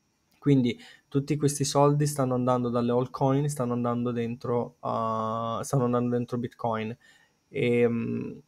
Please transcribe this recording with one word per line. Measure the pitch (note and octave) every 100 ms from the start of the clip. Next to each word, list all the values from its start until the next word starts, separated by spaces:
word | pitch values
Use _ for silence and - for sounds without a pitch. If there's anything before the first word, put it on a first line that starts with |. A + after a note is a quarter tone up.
| _ _ _ _
quindi | D3 C3+ A#2+ G#2 - - _
tutti | C#3 C#3+ D3+
questi | C#3+ C#3+
soldi | C#3 C#3+ C#3+ D3 D3
stanno | D3 B2+
andando | B2+ B2 B2+ A#2+
dalle | A#2+ A#2+
altcoin, | A#2+ B2+ - C3+ C3+ D3
stanno | D3 A#2+
andando | A#2+ A#2+ A#2+ A#2+
dentro, | A#2+ A#2 A#2+ B2 A#2+ A#2 -
eh, | B2 A#2 A2+ A2 A2 A2+ A2+ A2
stanno | A#2 C#3+
andando | A#2+ A#2+ B2 A#2+
dentro | A#2+ B2
Bitcoin. | B2 - A#2+ A2 A2 A#2+ _ _ _ _ _
E, | G#2+ A#2+ A#2+ A#2+
mm, | A#2 A#2 A#2 A#2+ C#3+